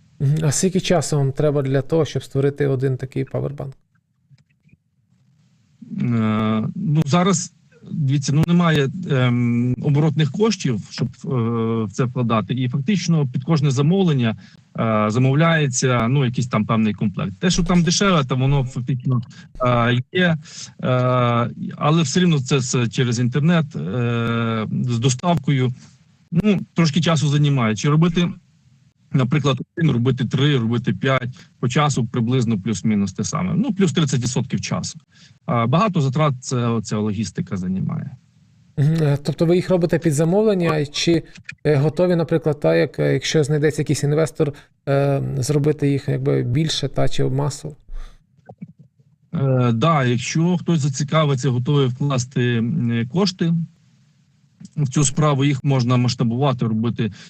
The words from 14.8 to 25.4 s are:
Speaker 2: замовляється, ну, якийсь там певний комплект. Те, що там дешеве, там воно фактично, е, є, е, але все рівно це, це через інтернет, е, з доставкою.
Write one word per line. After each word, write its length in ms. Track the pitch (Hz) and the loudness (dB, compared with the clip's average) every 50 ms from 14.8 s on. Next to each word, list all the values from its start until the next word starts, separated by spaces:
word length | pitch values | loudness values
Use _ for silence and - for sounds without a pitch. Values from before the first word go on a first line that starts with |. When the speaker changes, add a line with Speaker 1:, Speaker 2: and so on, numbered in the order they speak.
| 117 113 110 107 107 107 | -2 0 2 2 2 2
Speaker 2:
замовляється, 1000 | 107 123 131 131 135 147 165 165 165 160 151 135 123 - - 127 123 120 113 117 | 2 2 2 4 4 4 4 4 2 2 0 0 0 0 0 2 2 2 2 2
ну, 180 | 135 147 135 | 2 2 2
якийсь 220 | 117 120 - 117 - | 0 0 -2 -4 -2
там 180 | - 110 104 | -2 -2 0
певний 280 | - 113 110 110 107 101 | 0 0 2 2 0 0
комплект. 460 | - 113 104 92 101 101 98 92 - | 0 -2 -4 -2 -2 -4 -6 -6 -2
Те, 100 | - 185 | 0 0
що 140 | 175 - 175 | 2 2 2
там 200 | - 180 175 165 | 2 4 4 4
дешеве, 400 | 175 170 - 208 196 185 160 139 | 2 2 2 2 2 4 2 2
там 180 | 123 135 127 | 0 0 0
воно 220 | 131 135 143 143 127 | 2 2 2 2 0
фактично, 580 | 123 - 135 120 - 139 123 - 135 127 117 120 - - - - - _ - 127 | -2 -4 -6 -4 -4 -4 -2 -2 0 0 0 -2 -4 -12 -20 -20 -20 _ -4 0
е, 340 | 123 123 120 117 120 123 123 127 - - | 0 2 2 2 2 0 0 -2 -2 -2
є, 240 | 185 185 175 160 147 - - - - - - - - - | 0 2 2 0 -2 -4 -12 -16 -18 -18 -18 -14 -6 -2
е, 40 | 127 127 127 127 127 127 127 120 120 120 117 120 - - - - - - - | 0 0 2 2 2 2 2 2 2 2 0 0 -2 -4 -8 -10 -10 -8 -2
але 240 | - 147 160 170 | 0 2 2 2
все 180 | 160 131 - 185 | 2 2 2 2
рівно 200 | 180 175 160 143 | 2 4 2 2
це, 220 | 127 - 147 135 | 0 0 0 0
це 260 | 120 - - 131 120 110 | 0 0 0 0 -2 0
через 320 | - - 131 120 117 120 | 0 -2 -2 0 0 0
інтернет, 560 | 123 117 123 151 143 165 180 165 151 151 - | -2 0 0 0 2 2 2 2 0 -2 -6
е, 920 | - 147 165 98 123 120 120 120 117 117 117 117 117 117 113 113 110 107 - - - | -8 -6 -4 -4 -2 -2 -2 -2 -2 -2 -2 -2 -2 -2 -2 -2 -4 -4 -4 -4 -4
з 180 | - 123 120 113 | -2 -2 -2 0
доставкою. 720 | 117 139 127 - - 175 175 - | 0 0 0 0 0 0 0 0